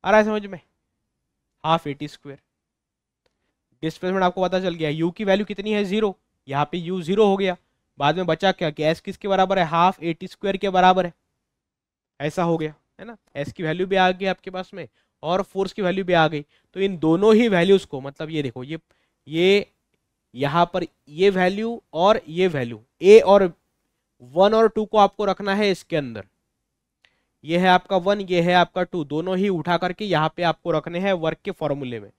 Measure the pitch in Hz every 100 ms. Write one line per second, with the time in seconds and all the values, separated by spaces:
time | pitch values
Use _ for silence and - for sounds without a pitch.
0 | 185 214 214 214 202 185 _ _ _ _
1 | _ _ _ _ _ _ 156 165 147 143
2 | 147 - 147 139 _ _ _ _ _ _
3 | _ _ _ _ _ _ _ _ 160 -
4 | 185 190 180 185 180 185 185 170 156 160
5 | 165 - 208 196 208 196 208 208 202 208
6 | 214 185 _ _ - 139 147 180 165 185
7 | 160 196 208 196 196 175 _ _ _ _
8 | 143 160 180 127 196 180 160 147 151 160
9 | - - 208 190 190 190 160 170 180 -
10 | 165 160 185 - 196 196 196 185 185 185
11 | 175 _ _ _ _ _ _ _ _ _
12 | _ _ 147 185 170 165 156 151 _ _
13 | 208 226 _ 139 147 - 160 170 185 190
14 | 185 185 196 180 - 185 185 190 139 _
15 | _ _ 151 185 190 190 190 - 185 190
16 | 185 175 156 151 147 _ _ 185 196 175
17 | 156 165 214 214 233 185 175 196 - 139
18 | 139 - 156 160 139 127 127 165 _ _
19 | _ _ - 156 185 202 - _ _ _
20 | _ _ _ 120 139 165 170 185 - _
21 | _ 147 196 185 185 202 226 233 _ 160
22 | 190 220 - 160 185 147 120 110 _ _
23 | 175 214 - 202 185 - _ _ _ _
24 | _ _ 123 151 202 220 226 214 214 214
25 | 196 - 202 185 202 196 208 180 - 165
26 | 135 110 95 _ _ _ _ _ _ _
27 | _ _ _ _ 143 170 185 180 - 190
28 | 175 208 185 180 170 180 170 185 180 180
29 | 147 147 180 185 202 180 151 170 180 180
30 | 208 156 156 - 170 156 175 156 165 170
31 | 196 185 160 156 - 180 151 143 131 117
32 | 101